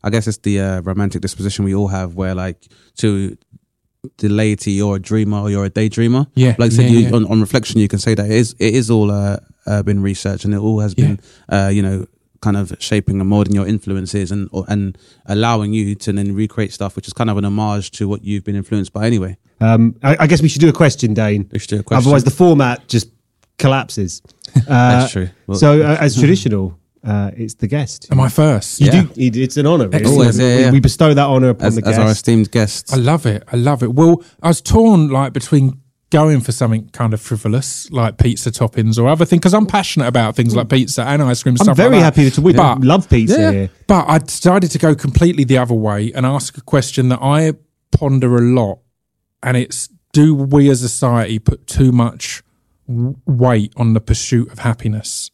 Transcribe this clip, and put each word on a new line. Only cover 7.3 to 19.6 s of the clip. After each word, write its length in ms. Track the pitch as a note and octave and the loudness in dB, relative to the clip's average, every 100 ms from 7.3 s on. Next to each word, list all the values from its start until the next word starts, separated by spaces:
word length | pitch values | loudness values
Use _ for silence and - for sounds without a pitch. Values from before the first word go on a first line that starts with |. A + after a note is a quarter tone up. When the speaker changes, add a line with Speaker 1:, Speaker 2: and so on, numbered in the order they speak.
| A2 | 0
Speaker 1:
reflection, 380 | G2+ B2+ - A2+ | 0 -2 -2 -2
you 80 | G#2 | 0
can 120 | G2+ | -2
say 140 | - G#2 | -2 -2
that 100 | G#2 | 0
it 60 | |
is, 240 | A2 A#2 - | 0 -2 -2
it 140 | A2 | -2
is 160 | B2 A2+ | 0 0
all, 180 | A2+ G#2 | 0 0
uh, 260 | G2+ G2+ G2+ _ _ - | -2 -4 -6 _ _ -6
uh, 160 | G#2 | -4
been 180 | G2+ G2+ | -2 -2
research 420 | G2 F#2+ - F#2+ G#2 | -2 -4 -6 -6 -4
and 80 | |
it 40 | G2+ | -2
all 200 | G#2+ G#2+ | -2 -2
has 120 | G#2 F2+ | -2 0
Speaker 2:
Yeah. 80 | G2+ | 0
Speaker 1:
been, 140 | G2+ _ _ - | -2 _ _ -4
uh, 200 | G2+ G2 | -2 0
you 100 | G2+ | -2
know, 240 | G2 F#2+ F2+ _ _ _ | -2 -4 -8 _ _ _
kind 160 | A2 G2+ | -4 -4
of 180 | F#2+ - | -6 -10
shaping 420 | - G#2+ - G2 | -4 -2 -2 -2
and 80 | F#2+ | 0
molding 260 | G#2 G2 G2+ | 0 0 -2
your 100 | F#2+ | -2
influences 640 | G#2+ - G2 F#2 G2+ F2+ | -6 -6 -8 -6 -8 -6
and, 200 | G2+ F#2+ | -8 -8
or, 140 | F#2 F#2+ | -10 -6
and 300 | G#2 G2 F#2+ _ _ - | -4 -4 -10 _ _ -6
allowing 440 | G2+ A#2 A2+ G#2 | -4 -2 -2 -2
you 240 | A2 G2+ G2+ | -4 -4 -6
to 160 | - | -6
then 240 | G2+ G2+ G2 | -4 -4 -4
recreate 380 | G#2+ - G#2 | -6 -6 -8
stuff, 240 | - G2 - | -8 -10 -10
which 100 | - | -16
is 60 | |
kind 160 | - A2+ | -6 -4
of 80 | G2+ | -2
an 80 | G2+ | -2
homage 440 | G#2 G#2+ G#2 F#2+ | -2 -4 -6 -8
to 180 | - G2+ | -8 -6
what 120 | G#2 G2 | -6 -8
you've 180 | G2+ | -8
been 140 | G#2 G2+ | -6 -8
influenced 340 | F#2+ G#2 F#2 | -6 -6 -6
by 140 | G2+ A2+ | -4 -2
anyway. 300 | A2+ F#2 F#2 _ _ | -2 -4 -12 _ _